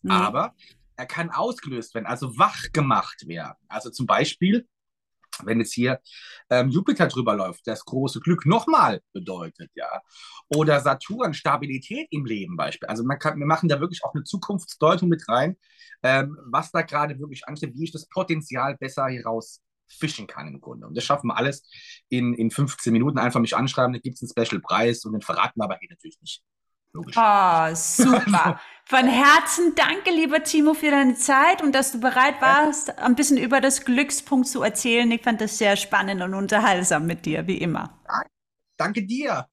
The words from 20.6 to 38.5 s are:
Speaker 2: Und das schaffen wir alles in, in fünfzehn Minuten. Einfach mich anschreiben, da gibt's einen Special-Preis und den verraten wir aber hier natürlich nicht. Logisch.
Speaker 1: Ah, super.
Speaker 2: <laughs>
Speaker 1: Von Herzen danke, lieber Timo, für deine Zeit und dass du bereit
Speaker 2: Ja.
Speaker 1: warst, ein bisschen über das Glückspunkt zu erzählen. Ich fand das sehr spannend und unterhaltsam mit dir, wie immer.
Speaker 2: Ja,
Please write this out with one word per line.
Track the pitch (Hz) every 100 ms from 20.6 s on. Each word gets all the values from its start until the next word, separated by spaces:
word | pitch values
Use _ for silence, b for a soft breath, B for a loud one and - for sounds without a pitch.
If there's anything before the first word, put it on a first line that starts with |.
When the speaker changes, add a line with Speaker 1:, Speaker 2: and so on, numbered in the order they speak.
| - - -
Speaker 2:
Und | 87
das |
schaffen | - 143 120
wir | -
alles | 131 139 B B B B _
in, | 127 123
in | 120 113
fünfzehn | - 139 - -
Minuten. | 113 131 131
Einfach | 123 123
mich | 113 135
anschreiben, | 135 - 127
da | 123
gibt's | 131 123
einen | 143
Special-Preis | - 113 101 - 95 120 117 110
und |
den | 107
verraten | - 87 113 -
wir | 104
aber | 92
hier | 92
natürlich | - - _
nicht. | - - _ _ _ _ _
Logisch. | 160 170 226
Speaker 1:
Ah, | 220 202 185 165 160 165
super. | - - 254 247 202 190 156 160 -
Speaker 2:
<laughs> | - _
Speaker 1:
Von | 262 254
Herzen | 240 277 311 330 - 349 311
danke, | 285 359 370
lieber | 330 320 311
Timo, | 311 320 302
für | 311 302
deine | 285 269 -
Zeit | - 269 311 381
und | 302 269
dass | 262
du | 240
bereit | 254 254 269 277
Speaker 2:
Ja. | 262 277 302
Speaker 1:
warst, | 294 - -
ein | 247 247
bisschen | 285 269
über | 247 269
das | 269 269
Glückspunkt | - 247 285 - - 269 247
zu | 240
erzählen. | - 220 247 233 233
Ich | 233
fand | - 220
das | 214 -
sehr | 208 196
spannend | - 202 196 196
und | 180
unterhaltsam | 190 196 208 214 180 180 156 165
mit | 170 -
dir, | 160 165
wie | 185
immer. | 170 156 - _ -
Speaker 2:
Ja, | - - _ _